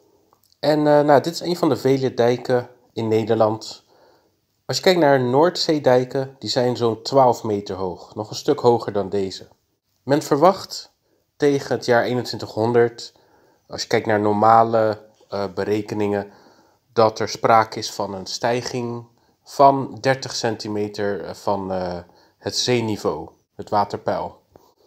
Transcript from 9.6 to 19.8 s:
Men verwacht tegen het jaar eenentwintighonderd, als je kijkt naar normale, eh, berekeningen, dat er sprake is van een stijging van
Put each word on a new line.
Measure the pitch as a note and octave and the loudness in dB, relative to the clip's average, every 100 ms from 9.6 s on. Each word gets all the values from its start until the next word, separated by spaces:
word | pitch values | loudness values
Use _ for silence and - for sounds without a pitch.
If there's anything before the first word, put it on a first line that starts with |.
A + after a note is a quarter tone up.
| _ _ _ _ | _ _ _ _
Men | - D3 | -2 -2
verwacht | D3 C#3+ E3+ G3 - - - _ _ _ _ - | 0 2 4 2 -4 -16 -16 _ _ _ _ -2
tegen | D3 C#3+ - A#2 | 0 0 -2 -4
het | B2 | 0
jaar | A#2+ | 2
eenentwintighonderd, | - B2 A#2 A2 G#2 - A2+ A#2+ A#2+ A#2 - _ _ _ _ _ - | 2 -2 -6 -8 -8 -2 2 4 2 0 -18 _ _ _ _ _ -16
als | - | -12
je | - | -4
kijkt | A#2 G#2+ | -2 2
naar | G#2+ | 2
normale, | G#2+ G#2 A2 A2+ A2+ A2+ A2 G#2+ - _ _ | 2 4 6 6 6 2 0 -2 -10 _ _
eh, | G2+ G2 | -8 -6
berekeningen, | F2+ G2 G#2+ G#2 G#2+ G2+ G2+ G2+ - _ _ _ _ _ | -4 -4 -4 -4 -4 -2 -2 -6 -14 _ _ _ _ _
dat | - A2 - | 0 2 0
er | G2+ | -8
sprake | - A#2+ A2+ A2 A#2 | -2 2 4 2 -4
is | G#2 | -10
van | - G2+ | -8 -8
een | G2 F2+ | -8 -10
stijging | - B2 B2 B2 B2+ A#2+ A#2+ A#2 _ _ _ | -6 -4 -4 -6 -8 -8 -10 -16 _ _ _
van | - - C#3 C#3 | -6 4 4 4